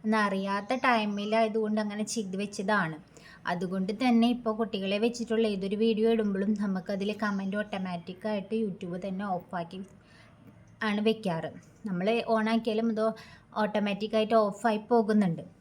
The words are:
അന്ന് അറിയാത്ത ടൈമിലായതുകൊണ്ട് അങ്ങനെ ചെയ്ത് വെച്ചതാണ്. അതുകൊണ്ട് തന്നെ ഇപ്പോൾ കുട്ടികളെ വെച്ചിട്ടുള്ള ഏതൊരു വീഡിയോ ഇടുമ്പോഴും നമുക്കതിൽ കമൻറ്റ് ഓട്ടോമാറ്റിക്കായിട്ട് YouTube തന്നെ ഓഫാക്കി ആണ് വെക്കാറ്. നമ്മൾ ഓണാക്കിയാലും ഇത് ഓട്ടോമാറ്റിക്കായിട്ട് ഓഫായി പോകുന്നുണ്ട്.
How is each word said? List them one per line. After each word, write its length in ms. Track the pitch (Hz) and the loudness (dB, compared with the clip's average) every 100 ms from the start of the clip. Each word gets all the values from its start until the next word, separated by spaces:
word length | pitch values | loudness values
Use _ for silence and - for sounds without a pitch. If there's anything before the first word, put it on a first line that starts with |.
അന്ന് 160 | 220 220 | 2 2
അറിയാത്ത 560 | 202 196 196 196 202 262 | 2 0 -2 -4 -2 0
ടൈമിലായതുകൊണ്ട് 960 | 262 233 208 202 208 220 220 220 214 214 | 4 4 2 -4 0 2 2 0 0 0
അങ്ങനെ 220 | 214 208 | -2 -4
ചെയ്ത് 320 | 214 233 196 190 | -4 -4 -4 -4
വെച്ചതാണ്. 600 | 202 - 196 208 165 156 - - - - - | -6 -4 2 2 2 -4 -14 -20 -20 -10 -4
അതുകൊണ്ട് 440 | 175 180 190 190 | -2 -2 -2 -2
തന്നെ 340 | 208 254 233 233 240 | 0 4 6 4 2
ഇപ്പോൾ 180 | - 214 | -2 -2
കുട്ടികളെ 380 | 226 196 190 208 233 | -2 -2 -2 2 0
വെച്ചിട്ടുള്ള 400 | 233 226 220 220 | -2 -2 2 2
ഏതൊരു 300 | 196 196 208 | 0 -2 2
വീഡിയോ 260 | 226 214 226 | 2 4 4
ഇടുമ്പോഴും 400 | 226 208 190 202 208 | 4 2 0 0 0
നമുക്കതിൽ 500 | 208 185 180 196 202 208 | 0 -2 -2 -2 -2 -2
കമൻറ്റ് 340 | 208 196 196 208 | -2 -2 -2 -4
ഓട്ടോമാറ്റിക്കായിട്ട് 1000 | 208 196 185 175 170 180 214 208 190 220 | -4 -6 -6 -6 -8 -8 -4 -4 -4 -4
YouTube 400 | 214 175 180 180 196 | -2 -4 -8 -6 -6
തന്നെ 200 | 190 202 | -6 -4
ഓഫാക്കി 540 | 180 - 180 180 190 196 - - - - - - - - - | -4 -4 -8 -6 -10 -14 -18 -20 -20 -20 -20 -20 -20 -20 -4
ആണ് 180 | 220 208 | -2 2
വെക്കാറ്. 480 | 214 220 185 165 156 - - - 214 | 0 0 -2 -4 -6 -12 -20 -14 -6
നമ്മൾ 220 | 180 190 233 - | -2 2 0 2
ഓണാക്കിയാലും 600 | 220 220 226 226 214 226 | 2 2 0 0 0 0
ഇത് 120 | 214 220 220 - - - - | 0 0 -2 -16 -20 -10 -2
ഓട്ടോമാറ്റിക്കായിട്ട് 760 | 208 208 202 196 214 220 214 226 | 0 0 0 -2 0 0 4 4
ഓഫായി 440 | 208 202 240 214 214 | 4 2 0 0 2
പോകുന്നുണ്ട്. 520 | 240 214 214 190 165 - - | 2 6 4 4 0 -8 -20